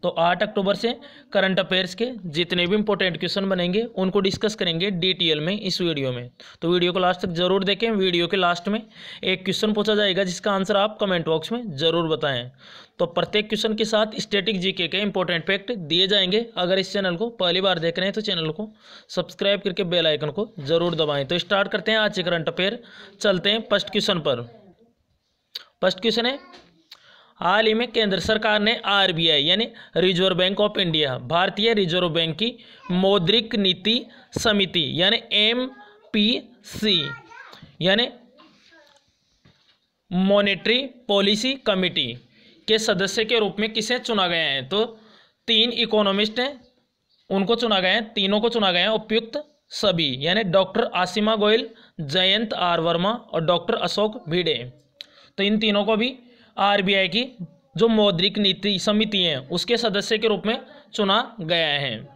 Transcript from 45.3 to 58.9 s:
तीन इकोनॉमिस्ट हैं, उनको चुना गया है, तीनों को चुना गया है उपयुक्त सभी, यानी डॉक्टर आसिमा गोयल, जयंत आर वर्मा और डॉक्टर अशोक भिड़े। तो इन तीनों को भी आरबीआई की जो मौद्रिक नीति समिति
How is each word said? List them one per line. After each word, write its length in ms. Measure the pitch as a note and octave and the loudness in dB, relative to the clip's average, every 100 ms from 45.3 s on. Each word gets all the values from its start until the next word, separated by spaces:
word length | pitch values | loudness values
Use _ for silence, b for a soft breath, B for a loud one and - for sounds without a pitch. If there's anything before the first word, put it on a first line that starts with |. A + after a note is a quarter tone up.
| B - | B 0
तीन 240 | A3 A#3+ | 2 2
इकोनॉमिस्ट 680 | A#3+ A3+ G#3+ G3+ G3 G#3+ A3 | 0 0 2 2 2 -2 -2
हैं, 200 | C4 C#4 - _ _ _ _ _ _ | -4 -6 -20 _ _ _ _ _ _
उनको 260 | F#3+ F#3+ A#3 | -2 0 0
चुना 240 | A#3 G3 | 2 2
गया 120 | F#3 | 2
है, 100 | G#3 A3 | 0 0
तीनों 340 | - G3 G#3 | -2 0 2
को 80 | A3+ | 0
चुना 220 | A3+ G3+ | 2 2
गया 100 | F3 | 2
है 120 | F#3+ | 2
उपयुक्त 480 | A3 A3 A3 A3 D4 D4+ _ _ | 0 0 -2 -2 -10 -10 _ _
सभी, 440 | - G#3 E3+ D3+ B2 | -2 0 2 -2 -2
यानी 220 | D3 G3 G#3 | 0 0 4
डॉक्टर 440 | F#3+ F#3+ G#3 - F3+ | 2 2 0 -2 0
आसिमा 400 | F3+ A3 G#3+ A3 | -2 0 0 2
गोयल, 340 | G#3 A3+ C4 B B B | 4 4 0 B B B
जयंत 520 | D3 D#3+ F#3 G3+ A3 - | -4 2 2 2 0 -2
आर 240 | F3+ E3+ | 0 2
वर्मा 300 | E3 E3 F#3+ | 2 0 0
और 320 | A#3+ - D#3 | -2 -4 -2
डॉक्टर 320 | D#3+ F3 F3 - | 2 0 0 -2
अशोक 480 | F3 - G#3+ A3 - | -2 0 -2 -2 -4
भिड़े। 260 | E3+ E3+ B2+ B2 - _ _ B B B - | -2 0 -2 -4 -16 _ _ B B B -2
तो 60 | |
इन 140 | G3+ G#3+ | 0 2
तीनों 240 | G#3+ G3+ G3+ | 2 0 2
को 120 | A3 | 0
भी 180 | A#3+ C4+ B B B - | 0 -4 B B B 0
आरबीआई 500 | G3 G3+ F#3+ G3 F#3+ | 2 2 2 2 2
की 160 | G#3 B3+ - F3 - _ D#3+ | 0 -2 -8 -18 -18 _ 0
जो 120 | A3+ | 4
मौद्रिक 480 | A3 G3+ E3+ F#3+ G#3+ | 6 4 2 0 2
नीति 400 | G3+ F#3 G3+ F#3+ | 0 0 -2 0
समिति 380 | A3 | 2